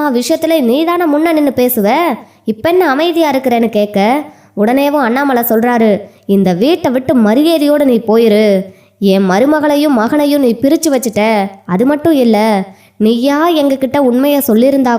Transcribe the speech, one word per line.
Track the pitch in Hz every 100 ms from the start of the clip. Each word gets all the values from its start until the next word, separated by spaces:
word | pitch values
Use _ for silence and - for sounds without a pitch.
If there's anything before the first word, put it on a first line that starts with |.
| 294
விஷயத்துலயும் | 247 240 320 311 320 240
நீ | 262
தானே | 330 349 349
முன்ன | 294 330
நின்னு | 311 294 262
பேசுவ, | 247 247 202 277 339 220 - _ -
இப்ப | 220 302
என்ன | 359 339
அமைதியா | 262 339 330 311
இருக்கிறேன்னு?" | 269 262 240 226
கேட்க, | 220 208 202 202 277 294 - _
உடனேவும் | - 214 262 285 294
அண்ணாமலை | 240 247 285 247
சொல்றாரு, | 240 226 240 240 220 196 - - -
இந்த | 196 185
வீட்டை | 175 254 349 330
விட்டு | 254 262 262
மரியாதையோட | 208 226 311 320 285 294
நீ | 285 233
போயிரு. | 233 226 226 208 214 190 190 - _ _
என் | 196 190 196
மருமகளையும் | 185 262 302 294 294 302
மகனையும் | 247 226 302 294 285
நீ | 262 226
பிரிச்சு | 269 320 330
வச்சுட்ட. | 269 233 208 220 220 196 196 -
அது | 185 254
மட்டும் | 294 330
இல்ல, | 294 240 214 220 202 190 185 _ -
நீயா | 214 233 262 285 339
எங்ககிட்ட | 320 285 269 262 285
உண்மையை | 262 240 285 285 262
சொல்லியிருந்தா | 220 254 277 240